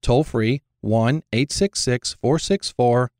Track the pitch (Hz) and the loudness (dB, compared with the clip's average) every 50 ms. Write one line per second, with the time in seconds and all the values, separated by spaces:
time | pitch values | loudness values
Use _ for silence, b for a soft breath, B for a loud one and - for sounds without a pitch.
0 | - - 120 123 156 - - 120 110 110 131 143 _ _ _ _ - 104 107 113 | 2 2 2 2 2 2 -2 -2 0 0 0 -2 _ _ _ _ -4 0 0 2
1 | 113 117 139 156 - _ - 113 135 147 - - 196 196 _ - - - 123 123 | 2 2 0 -2 -4 _ -2 -2 -2 -2 0 -2 -2 -2 _ -4 -2 -2 -2 -2
2 | _ - - _ - 120 143 165 - - 196 196 - - - - 123 120 120 123 | _ -8 -10 _ 0 0 0 0 0 -2 -2 -2 -2 -8 -4 0 0 2 2 2
3 | 127 120 _ | 0 -2 _